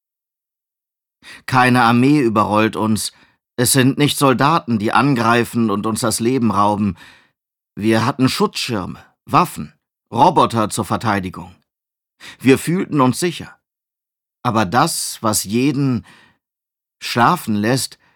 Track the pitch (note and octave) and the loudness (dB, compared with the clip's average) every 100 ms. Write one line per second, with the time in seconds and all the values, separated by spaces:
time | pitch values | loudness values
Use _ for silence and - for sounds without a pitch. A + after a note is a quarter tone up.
0 | _ _ _ _ _ _ _ _ _ _ | _ _ _ _ _ _ _ _ _ _
1 | _ _ - - - C3 B2+ B2 A#2 A#2+ | _ _ -20 -20 -2 2 4 4 4 4
2 | C3 D3 A#2 A2 F#2+ G#2 A2 F2 G#2+ G#2+ | 4 4 2 2 2 2 0 0 -2 -2
3 | - - _ _ _ - B2 C#3 B2+ C3+ | -4 -12 _ _ _ -4 0 2 2 2
4 | D3 - C#3 B2 C3+ E3 - A2+ G#2+ - | 0 2 2 2 2 0 -2 -2 0 0
5 | C3+ B2+ A#2 A#2+ A2+ A#2+ A2+ G2+ G#2+ G#2+ | 2 2 2 2 0 -2 -2 -2 -4 -4
6 | A#2 G#2+ A#2 C3 A2+ G2 G#2 G#2 G#2 F2 | -2 -2 -2 0 0 0 0 0 -2 -4
7 | - - _ _ _ _ _ - G#2+ A2+ | -12 -20 _ _ _ _ _ -6 0 0
8 | B2 C#3 B2+ - G3+ - - A2+ F2 - | 0 0 -2 0 -4 -4 -8 -6 -8 -12
9 | - _ - B2+ F3 - - _ _ _ | -20 _ -2 0 0 -6 -14 _ _ _
10 | _ A2 D#3 D3+ A#2+ A#2 G#2+ - G2+ G#2+ | _ 0 2 4 0 0 -2 -4 -4 -4
11 | A#2 G2+ F#2 E2+ E2+ - _ _ _ _ | -2 -2 -4 -10 -18 -20 _ _ _ _
12 | _ _ - - B2 B2+ - F3+ - D3 | _ _ -20 -2 2 2 2 -4 -2 0
13 | B2+ A#2+ F3+ - - - _ _ _ _ | 0 0 -4 -6 -14 -20 _ _ _ _
14 | _ _ _ _ B2 A2+ G2+ A#2+ D#3+ - | _ _ _ _ -2 0 0 2 0 -2
15 | - - - - F#2+ A2 C3+ C#3 C#3 A#2+ | -8 -6 -4 -4 -2 -2 0 0 -2 -2
16 | - - _ _ _ _ _ _ _ _ | -6 -18 _ _ _ _ _ _ _ _
17 | - A#2+ A#2+ E3+ - G#2 G#2+ C3 - - | -6 2 2 2 -2 -2 0 -2 -4 -12
18 | _ | _